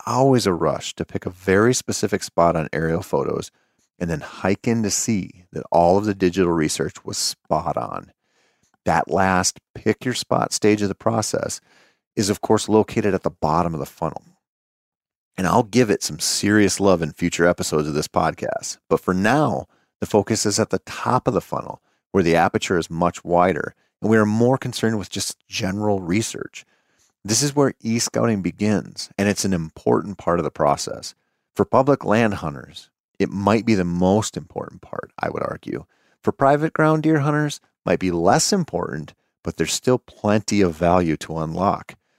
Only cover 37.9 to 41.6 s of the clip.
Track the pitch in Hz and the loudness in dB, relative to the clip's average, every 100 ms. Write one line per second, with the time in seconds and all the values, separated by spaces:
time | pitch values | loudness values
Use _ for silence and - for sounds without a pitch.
37.9 | 87 92 85 87 143 - 202 160 87 87 | 0 0 2 4 4 4 0 0 -4 -6
38.9 | 76 73 _ _ _ 85 - 80 - - | -8 -12 _ _ _ -10 -4 -4 -2 0
39.9 | 127 - - 104 104 - 101 92 78 87 | 0 0 -4 0 0 2 2 2 2 2
40.9 | 90 85 76 - 80 80 82 | 4 2 -2 -4 -6 -6 -2